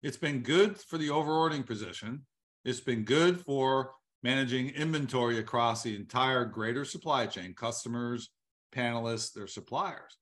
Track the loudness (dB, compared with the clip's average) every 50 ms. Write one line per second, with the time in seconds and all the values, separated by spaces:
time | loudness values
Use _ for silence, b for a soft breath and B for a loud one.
0 | -6 -6 -6 -4 -4 -2 -2 -2 0 2 6 6 6 6 4 -4 -12 -8 -6 -4
1 | -2 0 2 0 2 2 2 2 2 2 2 -2 -4 -4 -6 -6 -6 -10 -10 -10
2 | -10 -10 -10 -10 -12 _ _ _ _ _ _ _ _ -4 -4 -4 -2 -2 -2 -2
3 | 2 4 6 6 6 6 4 2 -2 -2 0 2 4 4 4 2 2 -2 -8 -20
4 | _ _ _ _ -2 0 2 2 2 2 0 0 0 -2 -2 -2 -2 0 0 0
5 | -2 0 0 2 2 2 2 0 -2 0 2 2 2 2 2 0 -2 -4 -6 -6
6 | -8 -4 0 2 2 4 4 2 0 0 -2 -4 -2 -2 -2 -2 -4 -6 -10 -10
7 | -2 0 0 2 0 0 -4 -8 -10 -10 -10 -6 -4 -4 -4 -4 -6 -6 -6 -4
8 | -4 -4 -6 -6 -8 -12 _ _ _ _ _ _ _ _ -6 -2 -2 0 0 -2
9 | -2 -2 -4 -4 -4 -8 -8 -12 -12 -12 -12 -14 -12 -8 -4 -4 -4 -4 -6 -10
10 | -16 -20 -20 _